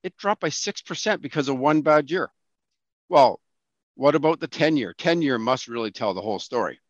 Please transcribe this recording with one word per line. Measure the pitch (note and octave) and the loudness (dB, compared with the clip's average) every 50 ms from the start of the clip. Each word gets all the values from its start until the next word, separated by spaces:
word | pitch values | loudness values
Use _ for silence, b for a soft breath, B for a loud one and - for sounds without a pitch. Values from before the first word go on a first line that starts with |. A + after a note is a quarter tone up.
| - | -10
It | F#3 _ | -12 _
dropped | _ - G3+ G#3+ _ | _ -4 -4 -2 _
by | - D#3+ | -2 -6
six | - - - G#3 - - _ | -4 -4 -8 -8 -8 -10 _
percent | - F#3 - - A3 G3+ - - | -12 -10 -6 -2 -2 -2 -2 -4
because | C#3+ - D#3 C#3 C3+ | -6 -4 -4 -2 -2
of | C#3 | -2
one | B2+ C3 D3+ D#3 D#3 | 0 2 2 2 4
bad | C#3 D#3 D3+ D3+ D3 C3 | 4 4 4 4 4 0
year. | E3 F#3 C3 - _ _ _ _ _ _ _ _ _ _ _ _ _ _ _ _ | -4 -4 -4 -6 _ _ _ _ _ _ _ _ _ _ _ _ _ _ _ _
Well, | F3 D3+ C3 A2+ F#2 - _ _ _ _ _ _ _ _ _ _ _ | 6 6 6 6 4 -2 _ _ _ _ _ _ _ _ _ _ _
what | - C3 C#3+ D3 | 0 2 2 2
about | D#3 C#3 D#3 E3 - | 4 2 0 0 0
the | E3+ | -4
ten-year? | - - - D#3+ D#3 D#3+ C#3+ A2+ F#2 - | -12 -2 0 0 2 2 0 -2 -4 -8
Ten-year | - - E3+ E3+ F3 D#3+ C#3 B2+ A2+ | -4 0 0 0 2 0 0 0 0
must | A2 A#2+ C3 B2 - | 0 0 -2 -2 -2
really | - A#2 A#2 A2+ G#2+ | -8 -6 -6 -6 -6
tell | - - A#2 G#2 F#2 | -6 -4 -4 -4 -4
the | F#2 | -4
whole | G2 A2 G#2 | -6 -6 -6
story. | F2+ - - C3 A#2+ G2+ D#2 A#1+ _ _ | -8 -8 -6 -4 -4 -4 -4 -6 _ _